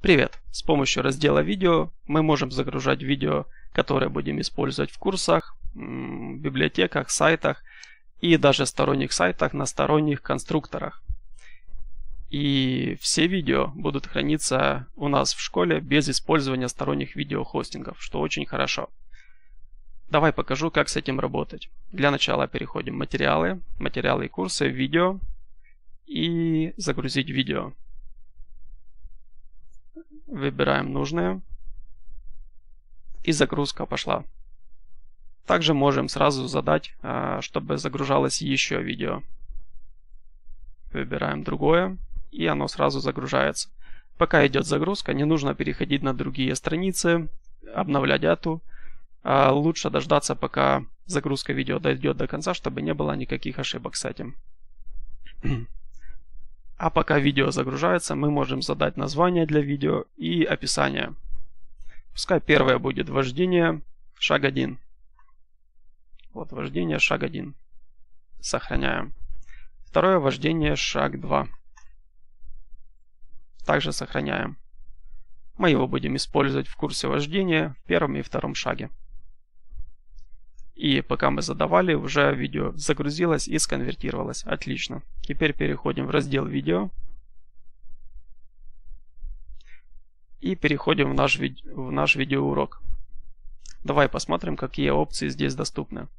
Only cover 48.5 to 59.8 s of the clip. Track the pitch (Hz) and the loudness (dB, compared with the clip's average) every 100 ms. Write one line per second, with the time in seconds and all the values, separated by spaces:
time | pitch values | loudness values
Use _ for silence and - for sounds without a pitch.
48.5 | 165 - - - - - - - 139 135 | -4 -6 -6 -6 -6 -8 -8 2 6 6
49.5 | 139 156 160 170 135 156 147 - - 139 | 6 4 2 0 0 4 2 4 -2 -2
50.5 | 139 135 139 - - - 180 139 139 - | 4 4 4 0 -12 -4 -2 0 -2 0
51.5 | 135 135 139 139 131 139 - - - 170 | -2 0 0 2 2 0 0 -2 -2 -2
52.5 | 175 135 131 147 151 147 139 131 135 151 | -2 -4 -2 -2 0 0 -2 -4 -4 -4
53.5 | - 135 - 120 - - - - - - | -6 -6 -6 -6 -6 -6 -6 -8 -8 -10
54.5 | - - - - - - - - - - | -14 -14 -10 -4 -4 -2 -4 -6 -2 -2
55.5 | 127 120 - - - - - - - - | 0 -2 -6 -6 -6 -4 -4 -6 -8 -8
56.5 | - - - 170 160 - 147 143 135 143 | -10 -12 0 2 2 4 4 4 4 2
57.5 | 139 131 135 170 180 - 147 147 143 131 | 2 -2 2 2 2 0 0 2 2 0
58.5 | 135 131 143 - - - 143 180 175 156 | -2 -2 0 0 0 -2 4 4 4 4
59.5 | 151 143 143 | 4 2 0